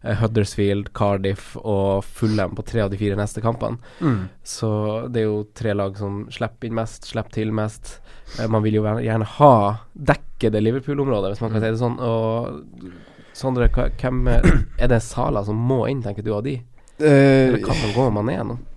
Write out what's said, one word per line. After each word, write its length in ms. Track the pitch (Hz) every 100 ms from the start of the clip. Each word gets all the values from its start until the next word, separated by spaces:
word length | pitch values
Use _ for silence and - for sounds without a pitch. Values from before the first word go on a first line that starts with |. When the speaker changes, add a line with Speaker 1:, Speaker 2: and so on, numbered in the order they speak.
Speaker 1:
eh, 120 | - 104
Huddersfield, 760 | 113 110 101 - 101 101 101
Cardiff 600 | - 101 101 98 98 - -
og 460 | 110 98 98 98
Fulham 520 | - - 110 107 95 98
på 100 | 107
tre 160 | 117
av 80 | 101
de 80 | 98
fire 180 | 104 98
neste 260 | 104 -
kampene. 360 | 110 117 113 117 - -
Speaker 2:
Mm. 300 | 165 110 92 -
Speaker 1:
Så 680 | - - 110 107 107 107 123
det 100 | 117
er 40 | 110
jo 200 | 104 104
tre 200 | - 113
lag 240 | 101 98 101
som 280 | 101 101 110
slipper 380 | - 113 - 120
inn 60 | 113
mest, 300 | 113 - -
slipper 260 | 113 107
til 200 | - 110
mest. 480 | 107 107 - - - - - - -
Eh, 80 | 113
man 160 | 110
vil 100 | 107
jo 100 | 107
gjerne, 200 | 107 110
gjerne 220 | 117 110 110
ha 280 | - 143 120 101 113 - -
dekke 540 | 143 131 - - 113
det 100 | 107
Liverpool-området, 680 | 107 127 131 143 139 113 98
hvis 80 | 101
man 100 | 113
kan 100 | 110
Speaker 2:
Mm. 40 | 110
Speaker 1:
si 60 |
det 80 | 113
sånn. 200 | 120 120
Og 680 | 123 113 113 113 120 73 - - 92 87 - - -
Sondre, 360 | - 131 127 117
hva, 180 | 120 123 -
hvem 320 | 127 127 120
er, 140 | 117 165 156 110 -
er 100 | 120
det 140 | 117
Salah 420 | - - 120 131 101
som 100 | 107
må 300 | 120 127 110
inn, 120 | 139
tenker 200 | 113 101
du, 100 | 107
av 100 | 104
de? 120 | 123 131 - - - -
Speaker 2:
Eh, 480 | 151 139 139 135 131
Speaker 1:
Eller 120 | 120
hva 140 | 98
som 200 | 131 107
går 180 | 107 131
Mané 240 | 104 107 175 110
nå? 120 | 120 -